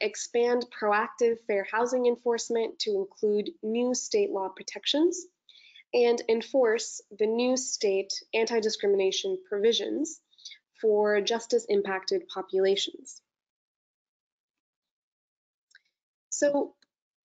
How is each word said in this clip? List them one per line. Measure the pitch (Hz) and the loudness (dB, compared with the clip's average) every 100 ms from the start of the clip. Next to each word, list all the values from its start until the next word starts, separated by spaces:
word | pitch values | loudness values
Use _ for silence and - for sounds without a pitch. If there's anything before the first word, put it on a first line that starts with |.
expand | 214 - - 240 240 247 240 - | -6 -4 -4 0 2 2 -2 -4
proactive | 214 208 226 - 233 226 - | 0 0 0 0 0 0 -2
fair | 202 | -2
housing | 190 220 240 254 247 | 0 -2 0 2 2
enforcement | 240 240 233 - 233 220 - | 2 0 -2 0 -2 -2 -4
to | 214 196 | -2 -2
include | 196 - 214 208 196 - | -4 -2 0 0 -2 -6
new | 214 233 247 | -4 0 0
state | 240 - 214 202 | -2 -2 0 0
law | 202 190 | -2 -6
protections, | - - 202 - 285 339 349 - _ _ - - - - | -8 -14 -10 -4 2 2 0 -12 _ _ -20 -20 -20 -4
and | 240 240 233 - | 2 2 2 0
enforce | 226 - 277 233 226 - - - 202 | 0 2 2 4 2 -2 -12 -16 -2
the | 214 | 0
new | 226 247 254 | 2 2 0
state | - - 202 196 196 - - | -2 -2 0 0 -2 -8 -4
anti-discrimination | 220 226 233 214 - 202 196 190 190 196 185 - | -2 0 0 -2 -2 0 2 2 0 -4 -6 -6
provisions | 202 226 220 214 247 311 - _ _ - - _ - | 0 2 2 -2 -4 -4 -8 _ _ -20 -20 _ -2
for | 220 208 208 208 | 2 4 4 2
justice-impacted | 202 226 - 233 - 202 196 190 - 190 180 | 2 -2 0 -2 2 0 0 -4 -2 -4 -4
populations. | 190 185 190 196 196 - - - - _ _ _ _ _ _ _ _ _ _ _ _ _ _ _ _ _ _ _ _ _ _ _ _ _ _ _ _ _ _ - | -12 -2 2 4 2 0 -6 -20 -20 _ _ _ _ _ _ _ _ _ _ _ _ _ _ _ _ _ _ _ _ _ _ _ _ _ _ _ _ _ _ -12
So | - 285 285 - _ _ _ _ _ | -2 0 0 -4 _ _ _ _ _